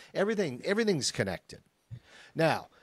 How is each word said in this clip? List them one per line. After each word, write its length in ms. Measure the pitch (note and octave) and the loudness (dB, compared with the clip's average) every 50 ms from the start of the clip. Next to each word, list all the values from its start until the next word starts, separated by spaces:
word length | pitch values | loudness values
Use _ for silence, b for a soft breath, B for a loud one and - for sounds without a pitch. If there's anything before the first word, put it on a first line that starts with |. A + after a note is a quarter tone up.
| B B B | B B B
Everything, 480 | D#3+ G3 G#3+ A3+ G#3 F#3+ C#3 A#2+ A#2+ C#3 | 0 0 0 0 0 -2 -2 -4 -4 -2
everything's 480 | E3+ G3+ A3+ A#3 G#3 F3+ C#3 A2 - | 0 0 2 4 2 2 2 0 -2
connected. 500 | - - G#2+ F#2+ E2+ - _ - - - _ _ _ _ _ - B B B B B B B B B | 0 0 -2 -2 -2 -6 _ -16 -20 -20 _ _ _ _ _ -16 B B B B B B B B B
Now, 320 | D3+ E3 D3+ A#2 F2 - - b b | 2 4 4 4 0 -2 -10 b b